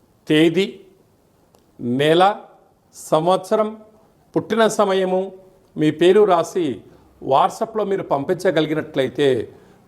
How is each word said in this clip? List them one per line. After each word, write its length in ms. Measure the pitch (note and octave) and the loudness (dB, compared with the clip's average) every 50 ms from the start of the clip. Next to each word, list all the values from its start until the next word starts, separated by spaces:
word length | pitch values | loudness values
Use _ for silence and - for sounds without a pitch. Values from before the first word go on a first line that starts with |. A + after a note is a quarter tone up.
| _ _ _ _ _ | _ _ _ _ _
తేదీ, 400 | - D#3 D#3 D#3+ E3+ D#3 F3+ G3 A#3 - - - _ _ _ _ _ _ _ _ _ _ _ _ _ _ _ _ _ _ - - A#2+ B2 C3 | 0 2 4 4 4 2 0 -2 -4 -6 -12 -20 _ _ _ _ _ _ _ _ _ _ _ _ _ _ _ _ _ _ -10 -8 -6 -4 0
నెల, 240 | D3 D3+ D#3+ F3 F#3 G3+ G#3+ A3+ - - - _ _ _ _ _ _ _ _ | 2 2 4 4 4 2 0 -2 -10 -20 -20 _ _ _ _ _ _ _ _
సంవత్సరం, 720 | - - - D#3 D#3 D#3+ F3 F#3+ F#3 F#3 - A3 G#3+ G#3+ G#3+ A3 - - _ _ _ _ _ _ _ _ _ - | -20 -8 -2 -2 0 2 2 0 0 0 -2 -2 -2 -2 -2 -6 -14 -20 _ _ _ _ _ _ _ _ _ -6
పుట్టిన 280 | E3 D#3+ - G#3+ A3+ A3 G#3 G#3+ - | -6 -6 -4 0 0 0 0 2 0
సమయము, 420 | G#3 G3 F#3+ F#3+ F#3+ F#3 F#3 F#3 F#3+ G3 - - - - _ _ _ _ - | 0 0 0 0 0 0 -2 -2 -4 -4 -10 -16 -20 -20 _ _ _ _ -6
మీ 120 | - D3+ D#3 D3+ D#3 | -2 -2 0 0 2
పేరు 220 | E3 F3+ G3 G#3+ G#3 F#3 F3+ | 4 4 6 6 6 4 4
రాసి 340 | E3 D#3+ - - F#3+ E3 C#3 A2+ G#2 - - - - _ _ _ - - - | 0 0 -2 -4 -4 -4 -4 -6 -8 -12 -20 -20 -20 _ _ _ -12 -4 0
WhatsApp-లో 560 | C3+ C#3+ F3 F#3+ - - A3 A3 A3+ A3 G#3 | 2 2 2 2 0 -4 -8 -6 -4 -6 -4
మీరు 180 | F#3+ G3 F#3 E3+ | -4 -4 -4 -4
పంపించగలిగినట్లయితే 1500 | - D#3+ C#3 C#3 D#3+ F#3 - - F#3+ D3+ D#3+ D#3 D3+ D#3 D#3 C#3+ - - C#3+ C3 B2+ - - C#3+ C3+ B2+ A2 G2+ - - - - _ _ _ _ | -4 -4 -4 -2 -4 -4 -2 0 0 0 0 0 -2 -2 -6 -6 -6 -4 -4 -4 -2 -2 0 0 2 2 0 -2 -8 -12 -20 -20 _ _ _ _